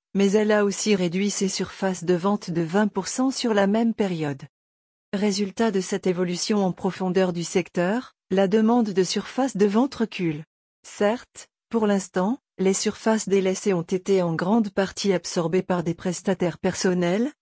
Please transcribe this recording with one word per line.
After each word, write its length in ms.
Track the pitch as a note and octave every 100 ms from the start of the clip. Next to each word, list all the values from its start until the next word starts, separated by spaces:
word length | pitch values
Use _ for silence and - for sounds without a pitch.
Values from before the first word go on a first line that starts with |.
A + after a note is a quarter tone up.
| _
mais 180 | F#3+ G3
elle 200 | G#3 G#3+
a 120 | G#3
aussi 320 | G3+ F#3+ G#3+ G3
réduit 340 | F3+ F3+ G3+
ses 200 | - F#3+
surfaces 540 | - F#3+ - F#3+ F3+
de 100 | E3
vente 360 | F3+ F#3+ G#3 -
de 120 | E3+
vingt 260 | E3 F#3+ G#3
pour 200 | G3+ F3
cent 240 | - C4
sur 220 | B3+ A#3+
la 140 | G3+ G3
même 260 | A3 A#3
période. 500 | A3 G3+ E3+ D3 C#3 - _ _ _ _ _ _
Résultat 580 | G3 G#3 F#3+ G3 F#3 A3+
de 100 | G3
cette 260 | F#3 F#3+ F#3
évolution 580 | F3 F3+ F3+ - G#3+ F#3+
en 60 |
profondeur 600 | F3 F#3+ - F#3 F3+ F#3
du 100 | F3
secteur, 680 | E3 G3 E3 - F3 A3+ - _ -
la 160 | F#3+ F#3+
demande 420 | A3 A3 A#3+ G#3+
de 140 | F#3
surface 540 | F3+ G#3 - - C4 F#3+
de 80 | G3+
vente 300 | G#3 C#4 -
recule. 480 | A3 - E3+ D3+ D#3+ _ _ _ -
Certes, 600 | - G#3 B3 - - - _ _
pour 160 | A#3 G#3
l'instant, 520 | G3+ - F#3 F#3 C4+ _ -
les 160 | F#3+
surfaces 540 | F#3+ G#3+ - A3+ A3 F#3+
délaissées 460 | G3 F#3+ F#3 G#3
ont 80 | F3+
été 400 | E3 F#3 F#3 F#3+
en 120 | F3
grande 360 | D#3+ E3+ A#3 G#3
partie 420 | - F#3+ - G3+
absorbées 520 | F3+ - F#3 E3 F#3
par 200 | F3+ F3+
des 100 | E3
prestataires 640 | E3 F#3 E3+ - F#3 F3+ -
personnels, 680 | F#3+ - F#3+ F3+ F3 F#3+ B3+ -